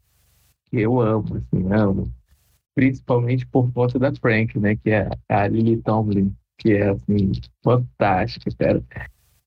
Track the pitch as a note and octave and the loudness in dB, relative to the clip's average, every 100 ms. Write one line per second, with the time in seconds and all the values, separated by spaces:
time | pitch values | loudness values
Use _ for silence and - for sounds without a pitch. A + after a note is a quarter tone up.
0 | _ _ _ _ _ _ _ B2 A2 B2+ | _ _ _ _ _ _ _ -2 0 2
1 | A2 A2 G#2+ G2+ - F#2+ F#2 G#2+ G2+ F#2+ | 2 0 -2 -8 -4 -2 0 2 2 0
2 | - - _ _ _ _ _ - C3 B2+ | -4 -10 _ _ _ _ _ 0 0 0
3 | - B2 A#2+ B2+ - C#3 B2 B2 B2 B2+ | -2 0 0 -2 0 0 0 0 -2 0
4 | C#3 - B2 A2 A2 G#2+ G#2 G#2+ G#2+ G#2+ | -2 0 0 0 0 0 0 0 0 0
5 | - - - G#2 G#2 A2 A2+ A2+ A2+ A2 | 0 -6 -2 0 2 2 2 0 0 0
6 | G#2 G2 G2 - _ - A2 G2+ G2+ G2 | 0 0 0 -4 _ -2 2 2 2 0
7 | - G#2 G2 - - _ B2 B2 B2 - | 0 0 0 -2 -8 _ 0 0 0 -2
8 | G2+ F#2 A#2 - - - D2+ G#2+ - - | 0 0 -2 -6 -8 -2 0 0 -4 -14
9 | - _ _ _ | -16 _ _ _